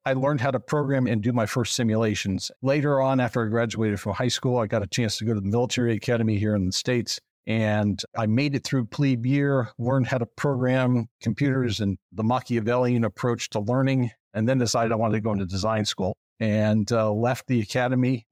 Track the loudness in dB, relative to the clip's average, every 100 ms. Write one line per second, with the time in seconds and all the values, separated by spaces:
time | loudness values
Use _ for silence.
0 | -2 0 0 0 0 -2 -2 -2 0 2
1 | 2 0 0 0 0 0 -2 0 0 2
2 | 2 0 -2 -4 -4 -6 0 0 2 2
3 | 2 2 0 0 0 0 0 0 0 0
4 | -2 -2 -2 -2 0 0 0 -2 -2 -2
5 | -2 -2 -2 -2 0 0 0 0 0 0
6 | 0 0 2 0 2 2 0 -2 -2 -2
7 | -2 -6 _ _ -4 0 2 2 0 -2
8 | -6 -4 0 0 0 -2 -2 -2 -2 -2
9 | 0 0 0 2 2 0 -2 -4 -2 0
10 | 2 0 -4 -4 -2 0 2 2 2 0
11 | -2 _ -4 0 0 2 0 0 -2 -2
12 | _ -4 0 0 -2 -2 0 2 2 2
13 | 0 -2 -2 -2 -4 -4 -2 0 2 2
14 | -2 -6 _ -2 0 2 2 2 0 0
15 | 0 0 0 -2 -2 -2 -2 0 -2 -2
16 | -4 -6 _ -6 -2 2 2 2 2 0
17 | 0 0 0 -2 -2 -2 0 -2 0 2
18 | 0 0 -4